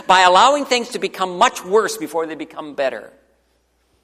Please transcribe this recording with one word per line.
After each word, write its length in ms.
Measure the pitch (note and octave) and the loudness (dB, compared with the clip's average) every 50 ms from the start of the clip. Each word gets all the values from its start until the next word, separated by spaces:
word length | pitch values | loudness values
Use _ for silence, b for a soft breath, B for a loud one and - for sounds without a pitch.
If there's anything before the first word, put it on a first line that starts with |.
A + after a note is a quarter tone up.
| B | B
by 160 | B F#3 F#3 | B 4 6
allowing 440 | F#3 F3+ F3+ F#3 A3 C4 C#4+ D4 C#4 | 6 6 6 6 6 6 4 2 -2
things 240 | - B3 B3 A#3 - | -2 -2 -4 -4 -4
to 100 | - G3+ | -8 -8
become 380 | F3+ F#3 - - F#3+ F#3 F3+ F3 | -8 -8 -6 -6 -6 -6 -2 0
much 260 | F#3+ B3+ B3 - - | 0 0 0 -4 -6
worse 340 | F3+ G3 A3 G#3 F3+ - - | -2 0 0 0 0 -4 -8
before 300 | D#3+ C#3+ - E3 E3 E3 | -10 -8 -6 -6 -6 -6
they 80 | D#3+ | -8
become 400 | D3 D#3 D3 - D#3+ D#3 D3+ C3+ | -12 -14 -14 -14 -16 -16 -12 -8
better. 380 | C#3 C#3 C3 A#2+ G#2+ G#2+ A2+ _ _ _ _ _ _ _ _ _ _ _ _ _ _ _ _ _ _ | -6 -4 -4 -6 -8 -12 -18 _ _ _ _ _ _ _ _ _ _ _ _ _ _ _ _ _ _